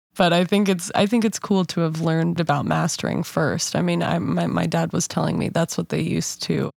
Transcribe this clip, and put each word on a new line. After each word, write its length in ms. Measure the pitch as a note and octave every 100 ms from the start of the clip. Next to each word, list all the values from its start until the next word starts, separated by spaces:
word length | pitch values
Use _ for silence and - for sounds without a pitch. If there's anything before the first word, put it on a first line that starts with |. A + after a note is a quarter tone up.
| _ -
But 160 | F3
I 100 | E3+
think 240 | F3+ G3+ G3
it's, 220 | F#3 -
I 120 | - G3+
think 180 | A#3
it's 140 | A3 -
cool 260 | - G3 F3
to 140 | -
have 220 | D#3+ D#3+
learned 360 | E3 D#3+ E3+ E3+
about 280 | E3 C#3+ -
mastering 560 | D#3+ E3 - - -
first. 520 | - E3 D3 E3+ -
I 80 | D#3
mean, 200 | F3 E3+
I, 160 | E3+ E3+
my, 280 | - F3+ E3+
my 200 | E3+ E3+
dad 260 | E3 E3
was 160 | E3+ -
telling 300 | - D#3 E3
me 100 | F3
that's 300 | E3 E3+ -
what 100 | E3+
they 120 | -
used 400 | E3 E3+ - -
to 260 | - D#3 C#2